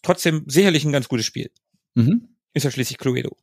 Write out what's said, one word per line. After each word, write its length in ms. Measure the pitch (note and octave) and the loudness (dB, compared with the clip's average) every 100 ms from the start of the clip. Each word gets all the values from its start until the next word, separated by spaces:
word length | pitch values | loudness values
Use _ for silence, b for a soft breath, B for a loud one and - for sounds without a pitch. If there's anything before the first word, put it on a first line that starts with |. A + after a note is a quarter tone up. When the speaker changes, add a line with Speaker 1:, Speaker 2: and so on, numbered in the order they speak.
Speaker 1:
trotzdem 420 | - F3 E3+ D#3 D3 | -2 0 0 -2 0
sicherlich 360 | C#3 G3 D#3 | 4 4 4
ein 80 | D3 | 0
ganz 160 | C#3+ B2+ | -2 -2
gutes 180 | B2 A2+ | -4 -4
Spiel. 240 | - - - _ _ _ - | -8 -12 -14 _ _ _ 0
Speaker 2:
Mhm. 320 | A#2 A3+ - _ _ | 2 2 -2 _ _
Speaker 1:
Ist 100 | D3+ | -4
ja 80 | C#3 | -2
schließlich 260 | C3 B2 - | -2 -6 -4
Cluedo. 400 | C3+ B2+ A#2+ - | -4 -4 -6 -12